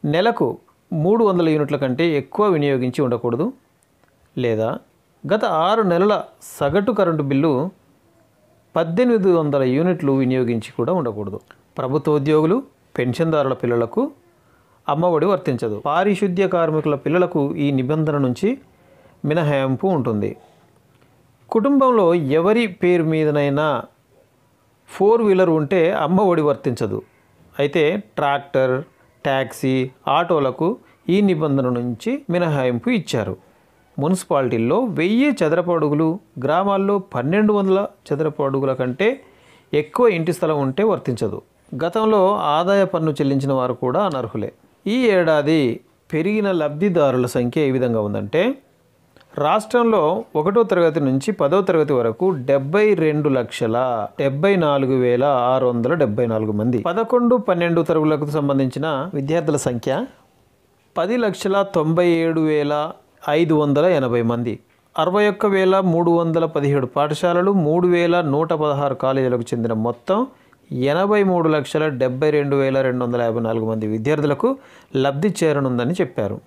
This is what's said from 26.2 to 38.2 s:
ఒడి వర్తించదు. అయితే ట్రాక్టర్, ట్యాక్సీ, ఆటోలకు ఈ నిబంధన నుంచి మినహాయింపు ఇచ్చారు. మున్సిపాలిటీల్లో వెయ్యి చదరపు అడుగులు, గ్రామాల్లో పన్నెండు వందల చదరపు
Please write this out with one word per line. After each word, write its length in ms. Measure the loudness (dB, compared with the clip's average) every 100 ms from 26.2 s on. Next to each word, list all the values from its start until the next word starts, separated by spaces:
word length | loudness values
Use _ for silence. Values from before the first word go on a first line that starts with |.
| 2
ఒడి 120 | 2 0
వర్తించదు. 500 | 0 -2 -4 -4 -6 -10 _ _ _ _ -4
అయితే 240 | -2 0 0 0 -6 -4
ట్రాక్టర్, 580 | -2 -2 -2 -2 0 -2 -6 _ _ _
ట్యాక్సీ, 480 | -2 -2 -4 -4 -2 -2 -2 -6 -2 0
ఆటోలకు 500 | 2 0 0 -2 -4 -4 _ _ -2
ఈ 20 | 2 2
నిబంధన 400 | 0 0 0 0 -2
నుంచి 340 | -4 -6 -6 -6 -4
మినహాయింపు 540 | -2 0 0 0 -2 -2 -2
ఇచ్చారు. 360 | -2 -4 -4 -8 _ _ _ _ _ -6
మున్సిపాలిటీల్లో 800 | -2 -2 0 0 0 0 0 0 0 -2
వెయ్యి 320 | 0 2 0 0
చదరపు 340 | 0 0 0 0
అడుగులు, 320 | 0 0 0 -2 _ -8
గ్రామాల్లో 520 | -2 0 0 0 0 -2 -4
పన్నెండు 400 | -6 -2 2 2 2
వందల 220 | 2 0 -2 -10 -8
చదరపు 340 | -4